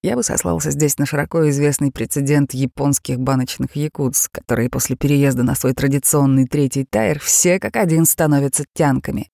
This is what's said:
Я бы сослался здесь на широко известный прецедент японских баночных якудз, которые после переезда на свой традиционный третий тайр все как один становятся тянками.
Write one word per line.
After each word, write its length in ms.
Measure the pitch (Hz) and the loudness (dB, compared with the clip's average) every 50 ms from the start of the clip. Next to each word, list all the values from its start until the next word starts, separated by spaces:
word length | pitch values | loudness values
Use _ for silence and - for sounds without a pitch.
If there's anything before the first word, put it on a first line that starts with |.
| - | -2
Я 80 | 180 - | -2 -2
бы 80 | 247 226 | -2 -2
сослался 480 | - - - - 180 - - 156 156 | -2 -4 -4 -2 -2 -2 -2 -2 -4
здесь 280 | 139 143 151 143 - - | -2 0 0 0 0 0
на 60 | 147 | -2
широко 440 | 139 - 143 143 - - 165 160 151 | -2 -2 -4 -4 -2 0 0 2 2
известный 420 | 143 139 147 147 143 - 143 139 | 2 2 0 0 0 0 -2 -2
прецедент 640 | - - 113 110 - 147 139 135 147 147 143 131 - | -2 -4 -6 -4 -2 -2 0 2 2 2 2 0 -2
японских 640 | 131 135 127 _ - 139 143 139 - _ - 135 123 | -4 -4 -4 _ -2 -2 0 0 -2 _ -4 -4 -2
баночных 560 | 127 131 135 127 127 - - - 131 127 - | 0 0 0 0 0 -2 -4 -8 -8 -6 -4
якудз, 540 | 147 147 156 _ - 143 131 127 - - - | -6 -6 -6 _ -4 -4 -2 0 -2 -4 -4
которые 420 | _ - - - 117 113 117 123 | _ -14 -4 -2 -2 0 0 -2
после 240 | - 131 - - 131 | -2 -4 -4 -4 -4
переезда 480 | - - 139 147 143 143 139 131 127 123 | -2 0 2 4 4 4 2 2 2 0
на 140 | 127 131 | 0 0
свой 180 | - - 131 131 | 0 0 -2 0
традиционный 720 | - - 139 135 143 - - - 151 139 135 135 135 131 | 0 0 0 0 0 0 2 2 4 4 4 4 4 2
третий 380 | 123 - 147 143 131 - 139 135 | 2 2 0 0 0 -2 -4 -6
тайр 340 | _ - - 110 98 151 147 | _ -2 0 0 0 0 -2
все 400 | - - - - - 180 180 190 | -2 -2 0 2 2 2 2 0
как 160 | - - - | -2 -4 -2
один 300 | 233 214 175 160 160 165 | 0 0 2 4 2 2
становятся 640 | 156 - - 170 151 147 143 139 139 - - 147 _ _ | 2 2 2 2 2 4 2 2 0 -2 -4 -6 _ _
тянками. 580 | - 156 147 131 135 - - - - - _ | 0 2 2 2 0 -2 -4 -8 -8 -8 _